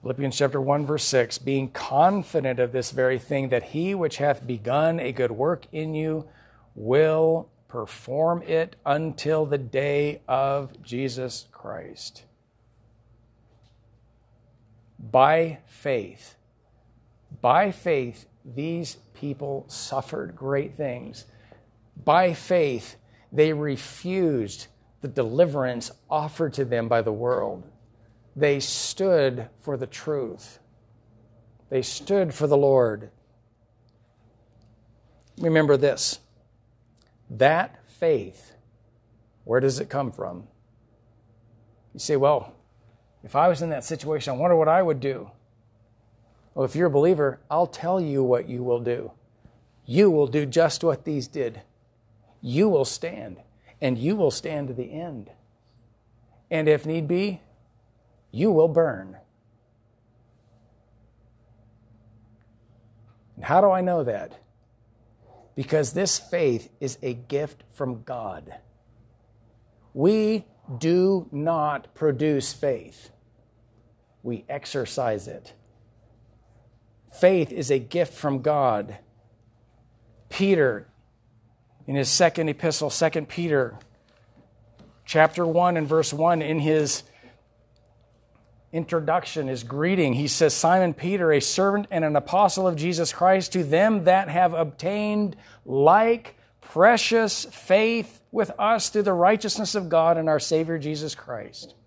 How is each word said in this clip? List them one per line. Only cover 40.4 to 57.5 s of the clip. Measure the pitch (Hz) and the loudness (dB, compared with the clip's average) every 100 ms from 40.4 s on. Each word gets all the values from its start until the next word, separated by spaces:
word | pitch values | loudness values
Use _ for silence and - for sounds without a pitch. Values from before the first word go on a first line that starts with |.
| 107 _ _ _ _ _ _ _ _ _ _ _ _ _ _ | -18 _ _ _ _ _ _ _ _ _ _ _ _ _ _
You | - | -12
say, | - | -2
"Well, | 143 139 139 - - _ _ _ _ _ _ | 2 4 2 -2 -20 _ _ _ _ _ _
if | - | -6
I | 143 170 | 2 2
was | 156 | 2
in | 165 | -2
that | 147 | -6
situation, | - 160 143 151 127 | -8 -8 -4 -6 -4
I | 127 | -2
wonder | 170 | 2
what | 170 156 | 4 6
I | 170 | 4
would | 175 143 | 2 0
do." | 135 131 101 - _ _ _ _ _ _ _ _ _ _ _ | -4 -6 -12 -20 _ _ _ _ _ _ _ _ _ _ _
Well, | - | -4
if | 131 151 | -2 0
you're | 175 | 2
a | |
believer, | 143 160 175 143 123 _ | 4 4 4 0 -2 _
I'll | 151 170 | -2 -2
tell | - 165 185 | -2 -4 -2
you | 160 139 | -2 0
what | 127 123 - | 2 0 0
you | 123 | -8
will | 123 120 | -2 -2
do. | 120 120 - - _ _ - _ _ _ | -2 -6 -8 -18 _ _ -20 _ _ _
You | - 131 202 | -4 4 4
will | 156 143 | 4 2
do | 147 147 | 0 0
just | 123 165 - | 2 2 2
what | 165 135 | -2 -2
these | - 147 117 | -4 -6 -6
did. | 147 120 107 - _ _ _ _ _ _ _ | -6 -6 -8 -20 _ _ _ _ _ _ _
You | 123 131 214 | -4 2 4
will | 165 | 4
stand, | 131 - 165 - 107 90 - _ _ _ | 0 -4 -8 -10 -14 -16 -20 _ _ _
and | 143 120 | -2 0
you | 139 | -2
will | 214 160 | 2 0
stand | - 170 151 139 | 0 -8 -8 -8
to | |
the | 120 120 | -8 -10
end. | 160 170 131 104 - _ _ _ _ _ _ _ _ _ _ _ | -10 -12 -14 -16 -20 _ _ _ _ _ _ _ _ _ _ _
And | 165 156 | 0 4
if | 147 151 | 2 2
need | 165 147 | -4 -2
be, | 175 202 185 _ | 0 -2 -4 _